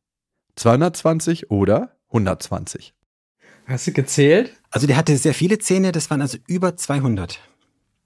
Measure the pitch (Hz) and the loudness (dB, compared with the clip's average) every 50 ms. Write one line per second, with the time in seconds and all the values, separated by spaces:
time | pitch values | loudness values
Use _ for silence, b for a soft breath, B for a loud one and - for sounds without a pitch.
0 | _ _ _ _ _ _ _ _ _ _ _ - - 117 117 131 165 180 165 - | _ _ _ _ _ _ _ _ _ _ _ -2 2 2 4 4 2 0 -2 -2
1 | - 160 160 160 - 170 170 165 - - 104 98 98 95 104 151 247 247 _ _ | 0 0 0 0 0 -2 -4 -4 -4 -2 0 2 2 4 2 2 0 -4 _ _
2 | _ _ - 113 101 92 87 - - - 98 90 92 - - - - - _ _ | _ _ -2 -2 0 0 -2 -4 -6 -8 -8 -8 -8 -10 -14 -16 -16 -20 _ _
3 | _ _ _ _ _ _ _ _ b b b b b b 131 123 - 175 - 147 | _ _ _ _ _ _ _ _ b b b b b b -8 -6 -6 -4 -2 -2
4 | 131 - - - 139 143 160 208 254 - - _ _ _ - 110 139 143 127 156 | -2 0 2 4 4 6 6 4 2 0 -6 _ _ _ -4 0 2 2 2 2
5 | 160 - 147 127 - 160 131 - 156 180 220 214 - - 190 190 190 185 165 160 | 2 2 2 2 2 0 0 0 0 0 0 0 0 0 0 2 2 0 0 -2
6 | - - 156 135 143 131 - - _ - 175 180 185 180 170 - - - 139 143 | -4 -4 -4 -2 -4 -4 -6 -8 _ -4 -4 -2 -2 -2 -4 -4 -6 -4 -2 0
7 | 135 127 110 92 87 85 - - - _ _ _ _ _ _ _ _ _ _ _ | 0 0 0 -2 -4 -8 -10 -16 -20 _ _ _ _ _ _ _ _ _ _ _
8 | _ | _